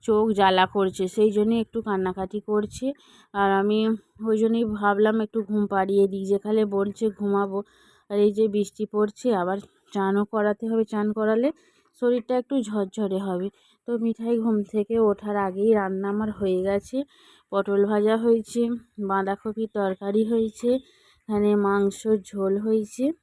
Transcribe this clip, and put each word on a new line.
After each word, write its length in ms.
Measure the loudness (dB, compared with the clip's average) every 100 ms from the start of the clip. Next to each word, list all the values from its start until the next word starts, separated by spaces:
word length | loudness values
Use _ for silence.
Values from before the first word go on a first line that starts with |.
চোখ 220 | 2 2 2
জ্বালা 320 | 4 4 4 2
করছে, 380 | 2 -2 0 -4
সেই 220 | 2 2
জন্য 200 | 2 0
একটু 240 | 0 -2 -6
কান্নাকাটি 580 | -4 -2 -2 -4 -6 -8
করছে। 460 | -2 -2 -2 -6 -8 -8 _ _ _
আর 140 | 0 2
আমি 280 | 4 2 2 2 0 _ _
ওই 120 | -2 0
জন্যই 280 | 2 2 0
ভাবলাম 440 | 0 0 2 2 2
একটু 180 | -2 -4
ঘুম 200 | -2 -2 0
পাড়িয়ে 380 | 0 0 2 2
দিই, 160 | 0 -2
যেখানে 360 | -2 0 0
বলছে 400 | 0 0 -2 -2 -4
ঘুমাবো, 480 | -2 -2 0 -2 -4 -10 _ _ _ _
আর 80 | 2
এই 140 | 2
যে 120 | 2 0
বৃষ্টি 360 | 0 -4 _ -6
পড়ছে, 420 | -2 -2 -2 -2
আবার 240 | 0 0 -4 -8 _ _
চানও 300 | -4 0 0
করাতে 400 | 0 0 0 -2 -2
হবে, 180 | -2
চান 220 | -2 -2 -2
করালে 360 | -2 0 2 0 -4 _ _ _ _
শরীরটা 320 | 0 0 0 -4
একটু 180 | -2 -4
ঝরঝরে 560 | -2 -4 -4 -4 -4 -2
হবে। 300 | -4 -4 -6 _ _ _ -6
তো 20 | -2
মিঠাই 360 | -2 -2 -2 0
ঘুম 180 | 2 0
থেকে 300 | 0 -4 -2 2
ওঠার 360 | 2 2 -2 -2
আগেই 340 | -2 0 2
রান্না 320 | 4 2 -2 -2
আমার 220 | -2 -4
হয়ে 300 | -2 -2 0
গেছে, 340 | 0 -2 -2 -6 -6 _ _ _ _
পটল 280 | -2 0 2
ভাজা 300 | 2 2 2 2
হয়েছে, 440 | 2 2 0 -2 -2 -4 -10 -10
বাঁধাকপির 680 | -2 -2 -2 -4 -6 -6 -6
তরকারি 480 | -2 -2 -2 -2 0
হয়েছে, 460 | 2 0 -2 -2 -2 -2 -4 _ _
এখানে 360 | _ -4 0 2 2
মাংসর 600 | 2 2 0 -2 -2 -2
ঝোল 300 | -2 -4 -2 -2
হয়েছে। 460 | 0 0 -2 -4 -4 -4